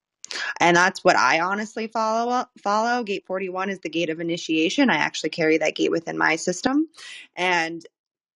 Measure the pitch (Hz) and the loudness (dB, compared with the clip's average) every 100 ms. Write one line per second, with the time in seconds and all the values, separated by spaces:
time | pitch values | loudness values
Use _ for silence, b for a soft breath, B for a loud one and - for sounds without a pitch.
0 | _ _ - B B B 165 175 185 - | _ _ -12 B B B 4 6 4 2
1 | 185 165 123 151 175 202 214 - 220 226 | 2 4 4 4 2 -2 -6 -6 -6 -2
2 | 220 220 240 247 233 _ 202 208 226 247 | -2 0 0 -2 -4 _ -2 0 2 0
3 | 214 190 - 190 190 180 190 190 165 156 | -2 -6 -4 -6 -4 -4 -4 -4 -4 -2
4 | 170 160 170 175 - 160 165 240 262 160 | -2 -2 -4 -4 -2 0 2 2 4 4
5 | 151 - 160 - 160 160 156 - 156 165 | 2 -2 -6 0 2 2 0 0 0 0
6 | 165 160 160 160 - 180 262 277 320 - | -2 0 0 0 -2 -2 0 0 -2 -6
7 | B B B - 180 175 165 165 - _ | B B B -4 0 0 0 -6 -14 _
8 | _ _ _ | _ _ _